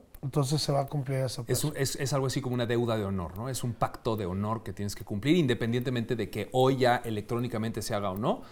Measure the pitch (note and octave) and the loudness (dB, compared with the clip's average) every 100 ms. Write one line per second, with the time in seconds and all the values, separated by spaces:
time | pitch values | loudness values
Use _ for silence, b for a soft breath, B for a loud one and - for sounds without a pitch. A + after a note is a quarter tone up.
0 | - - C#3 D3+ C3+ D3+ - C#3 C3+ D3 | -18 -10 -2 0 2 2 2 0 0 -2
1 | C3 C3+ C3 - A#2+ B2 D3 C#3+ C3+ - | -2 -2 -2 -4 -2 0 0 0 -2 -2
2 | C3+ C#3 C3 C#3 B2+ B2 A#2 A#2+ A#2 A2 | 0 0 0 0 -2 0 2 2 2 2
3 | G2 F#2+ E2 F2+ C3 B2 B2 A2 A2 - | 0 -2 -4 -6 -6 -4 -4 -2 -2 -2
4 | B2 A2 F#2 F#2+ G#2 A2+ G#2 F#2 G2+ - | -2 -2 -2 -2 -2 -2 -6 -6 -6 -6
5 | - G#2 C3 F3+ C#3 B2 A#2 B2 B2+ B2 | -6 -2 4 6 6 4 2 0 0 0
6 | A2 A#2+ G2+ G#2+ G2+ B2+ C3 C3+ B2 B2 | 0 -2 -2 -4 0 4 4 6 4 4
7 | A#2+ A2 G2+ A#2 A#2+ A2 A2+ G#2+ G#2 G#2+ | 0 -4 -2 -2 -2 -2 -2 -4 -2 -2
8 | G2 F#2+ C3 B3 B | -2 0 0 -2 B